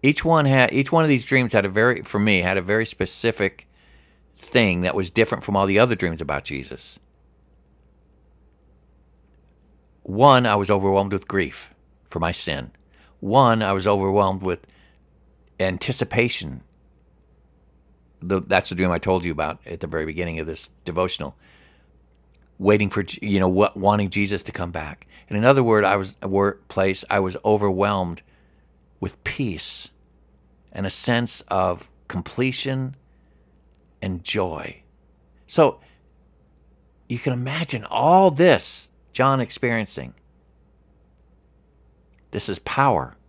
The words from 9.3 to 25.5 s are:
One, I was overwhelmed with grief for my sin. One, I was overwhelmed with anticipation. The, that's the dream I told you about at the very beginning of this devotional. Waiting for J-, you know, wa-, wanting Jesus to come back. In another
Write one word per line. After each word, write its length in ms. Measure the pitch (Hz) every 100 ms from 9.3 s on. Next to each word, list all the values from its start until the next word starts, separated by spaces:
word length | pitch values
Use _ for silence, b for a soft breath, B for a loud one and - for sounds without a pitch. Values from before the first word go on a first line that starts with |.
| _ _ _ _ _ _ _
One, 420 | - 98 139 127 123
I 100 | 104
was 140 | 98
overwhelmed 420 | 101 98 98 98
with 160 | 95 -
grief 460 | 98 80 - - _ _ _ _
for 80 | 87
my 120 | 82
sin. 380 | 87 - 69 58 _ _ b b b
One, 440 | 98 120 127 113
I 100 | 104
was 140 | 98 95
overwhelmed 560 | 101 98 98 95 95
with 240 | 95 87 - b b b _ _ _ _ _ _
anticipation. 1040 | 95 87 - 127 - 113 120 - 80 65 - _ _ _ _ _ _ _ _ _ _ _ _ _ _ _
The, 200 | 87 95
that's 280 | - 95 -
the 60 | 90
dream 160 | 92
I 80 | 85
told 260 | 95 92 87
you 60 |
about 280 | 76 78 - -
at 140 | 85
the 80 | 85
very 180 | 80 78
beginning 340 | 80 87 80
of 60 | 78
this 240 | 78 - _ -
devotional. 500 | 85 92 - 73 - b b b b b b _ _ _ _ _ _
Waiting 300 | 95 107 101
for 140 | 104
J-, 160 | 98 -
you 180 | 107 98
know, 100 | 92
wa-, 220 | 92 104 -
wanting 340 | 95 104 98
Jesus 320 | 101 101 101
to 80 | -
come 200 | - 87
back. 340 | 82 76 - - b b
In 80 | 104
another 260 | 117